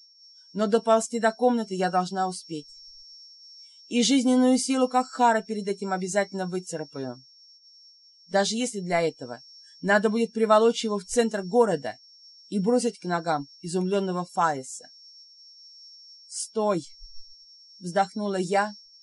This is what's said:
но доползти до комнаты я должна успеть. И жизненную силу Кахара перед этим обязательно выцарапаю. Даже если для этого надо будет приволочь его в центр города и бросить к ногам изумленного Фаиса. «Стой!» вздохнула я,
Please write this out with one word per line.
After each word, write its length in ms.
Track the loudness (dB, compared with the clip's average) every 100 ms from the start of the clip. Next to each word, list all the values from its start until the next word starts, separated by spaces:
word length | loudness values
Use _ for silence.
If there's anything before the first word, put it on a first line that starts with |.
| _ _ -20 _ _
но 140 | -4 0
доползти 520 | 0 4 2 2 -2
до 140 | -2
комнаты 440 | 2 2 2 -2 -2
я 120 | 0
должна 400 | 0 -2 -2 -4
успеть. 400 | -6 -10 -12 -12 -20 -20 -20 -20 -20 -20 -20 -20 -20 -20 _ -4
И 140 | 0
жизненную 560 | 2 4 4 4 4 4
силу 280 | 2 0 0
Кахара 540 | 0 -2 2 2 2
перед 260 | -2 -6 -6
этим 280 | -6 -4
обязательно 520 | -4 -2 -2 -2 -4 -6
выцарапаю. 800 | -6 -8 -10 -10 -10 -10 -10 -18 _ _ _ _ _ _ _ _ _ _
Даже 280 | 0 0
если 260 | -2 -4 -6
для 200 | -2 0
этого 400 | 0 -2 -10 -14 -18 -20 -20 _
надо 300 | 0 2 2
будет 240 | 0 -2
приволочь 500 | 0 4 6 6 4
его 140 | -2 -4
в 80 | -2
центр 360 | 0 0 -2
города 540 | 0 4 4 2 -4 -10 _ _ _ -20 _
и 80 | -2
бросить 400 | 2 2 2 -4
к 60 |
ногам 440 | -4 -4 -2 -4 -4 _
изумленного 640 | -6 -4 0 0 -2 -4 -6
Фаиса. 640 | -2 0 -2 -8 -14 -18 _ -20 -20 _ _ -20 -20 -20 -20 -20 -20 -20 -20 -14
«Стой!» 580 | -12 -8 -4 -2 -2 -6 -14 -16 -14 -16 -18 _ _ _ _
вздохнула 580 | -6 -2 -2 -2 -4 -4
я, 380 | -2 0 -2 -6 -20 _